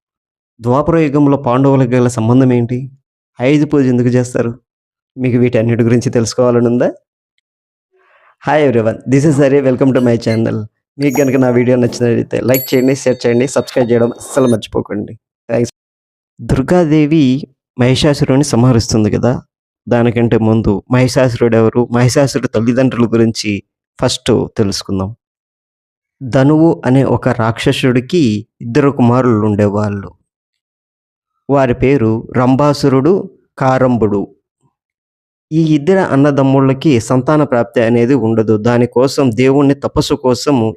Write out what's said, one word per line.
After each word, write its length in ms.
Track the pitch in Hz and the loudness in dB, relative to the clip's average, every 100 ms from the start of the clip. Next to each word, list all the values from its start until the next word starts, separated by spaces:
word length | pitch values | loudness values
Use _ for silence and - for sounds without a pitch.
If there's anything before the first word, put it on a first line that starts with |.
| _ _ _ _ _ - | _ _ _ _ _ -8
ద్వాపర 360 | 117 131 151 165 | -2 -2 0 0
యుగంలో 400 | 151 143 143 139 | 0 2 2 0
పాండవులకు 520 | 127 123 139 139 127 | 0 0 2 2 2
గల 180 | 127 123 | 0 0
సంబంధం 460 | 123 110 127 131 | 0 0 2 2
ఏంటి? 380 | 123 117 127 135 - _ _ _ - | 0 -2 -6 -10 -16 _ _ _ -6
ఆయుధ 320 | 123 147 151 | 0 0 2
పూజ 120 | 151 131 | 0 2
ఎందుకు 220 | 123 123 | 0 0
చేస్తారు? 520 | 123 123 127 117 117 _ _ _ _ _ - | 0 -2 -4 -4 -8 _ _ _ _ _ -6
మీకు 200 | 127 120 | -2 0
వీటన్నిటి 460 | 123 117 117 117 | 0 0 0 0
గురించి 260 | 113 120 117 | 2 0 0
తెలుసుకోవాలని 580 | 120 113 - 123 120 120 | -2 -2 0 0 2 2
ఉందా? 240 | 123 165 - _ _ _ _ _ _ _ _ _ _ _ _ _ _ | 0 -2 -6 _ _ _ _ _ _ _ _ _ _ _ _ _ _
Hi 160 | - 151 147 | -2 0 2
everyone, 320 | 117 110 110 - | 2 0 -4 -2
this 160 | 135 156 | 0 2
is 100 | 139 | 2
Hari. 220 | 139 143 | 2 2
Welcome 300 | 131 127 135 | 0 0 0
to 100 | 127 | 2
my 160 | 123 117 | 0 0
channel. 480 | - 113 113 110 107 _ _ - | -2 -2 -2 -4 -10 _ _ -6
మీకు 240 | 143 147 | -2 0
గనుక 140 | 135 135 | 0 2
నా 140 | 127 | 2
వీడియో 280 | 123 120 123 | 2 2 2
నచ్చినట్లయితే 640 | 123 - 120 117 113 120 | 0 -2 -2 -2 -4 -4
లైక్ 320 | 113 131 - | -2 -2 -2
చేయండి, 220 | 131 131 139 | 0 0 0
షేర్ 220 | 127 123 123 | -2 -2 -2
చేయండి, 220 | 120 135 | 0 -2
సబ్స్క్రైబ్ 440 | 127 - - 117 | -4 -4 -2 0
చేయడం 200 | 120 117 | 0 0
అస్సలు 360 | - - 143 127 | -4 -6 -2 0
మర్చిపోకండి. 680 | 110 - 117 - 101 104 113 _ _ - | -2 -4 -8 -6 -8 -10 -16 _ _ -6
థాంక్స్. 220 | 120 120 - _ _ _ _ _ - | -4 -4 -8 _ _ _ _ _ -12
దుర్గాదేవి 1040 | 117 135 135 180 160 156 147 160 131 131 - _ _ - | -4 -2 0 0 2 2 2 2 2 0 -6 _ _ -2
మహిషాసురుని 640 | 123 131 160 143 143 131 | 0 2 0 0 0 0
సంహరిస్తుంది 680 | - 113 123 117 - 113 107 | 0 2 2 2 0 0 0
కదా, 300 | 98 117 131 - _ _ _ - | 0 -2 -4 -8 _ _ _ -4
దానికంటే 500 | 120 120 117 117 113 | 0 0 0 0 0
ముందు 460 | 110 113 107 98 - | 2 0 0 -2 -2
మహిషాసురుడు 640 | 127 127 143 127 117 120 113 | 0 0 2 0 0 0 2
ఎవరు, 320 | 113 120 120 | 2 0 0
మహిషాసురుడి 560 | 120 123 147 139 131 120 | 0 0 2 0 -2 -4
తల్లిదండ్రుల 580 | 107 117 123 131 117 117 | -2 -2 0 0 0 0
గురించి 580 | 113 113 113 104 101 - _ _ - | 2 0 -2 -6 -8 -10 _ _ -6
ఫస్ట్ 300 | 127 - - 104 90 - | -4 -4 -2 -2 -2 -4
తెలుసుకుందాం. 580 | 101 - - 98 95 117 _ _ _ _ _ _ _ _ _ - | -4 -6 -8 -6 -6 -10 _ _ _ _ _ _ _ _ _ -16
ధనువు 580 | 131 131 135 156 165 - 123 | -4 0 2 4 2 0 0
అనే 180 | 131 | 0
ఒక 260 | 131 120 127 | 2 0 -2
రాక్షసుడికి 1160 | 117 113 110 143 135 135 123 127 175 127 104 113 - | -2 -2 -2 -2 0 0 -2 -2 0 0 -2 -8 -14
ఇద్దరు 300 | 117 127 143 | -4 0 0
కుమారులు 540 | - 120 123 127 110 107 | 2 2 2 2 2 0
ఉండేవాళ్ళు. 640 | 104 104 101 104 101 95 - _ _ _ _ _ _ _ _ _ _ _ _ - | 0 0 0 -4 -6 -12 -20 _ _ _ _ _ _ _ _ _ _ _ _ -2
వారి 240 | 139 131 | 0 0
పేరు 540 | 123 127 139 110 113 - 120 | 0 2 2 0 -2 -4 -2
రంభాసురుడు, 920 | 127 131 147 143 139 131 139 190 190 - _ - | 0 2 2 0 0 2 2 0 -4 -16 _ -4
కారంబుడు. 720 | 135 131 131 120 110 101 92 _ _ _ _ _ _ _ _ _ _ _ - | -2 2 2 2 0 -2 -6 _ _ _ _ _ _ _ _ _ _ _ -4
ఈ 240 | 156 160 151 | -2 2 2
ఇద్దరు 240 | 147 190 | 2 0
అన్నదమ్ముళ్ళకి 1000 | 180 135 147 135 135 135 135 135 160 120 | 2 2 2 2 2 2 2 0 0 0
సంతాన 440 | - 131 127 151 | 0 -2 0 0
ప్రాప్తి 380 | 143 120 117 127 | 0 0 -2 0
అనేది 320 | 113 120 120 | 2 2 2
ఉండదు. 440 | 139 110 113 110 107 | 2 0 0 0 0
దానికోసం 760 | 110 120 120 120 139 143 135 | 2 0 0 0 0 0 -2
దేవుణ్ణి 400 | 110 131 139 139 | 2 2 2 2
తపస్సు 400 | 139 - 156 143 | 0 -4 -4 -2
కోసం 600 | 143 127 120 147 135 110 | -2 -2 -2 0 0 -2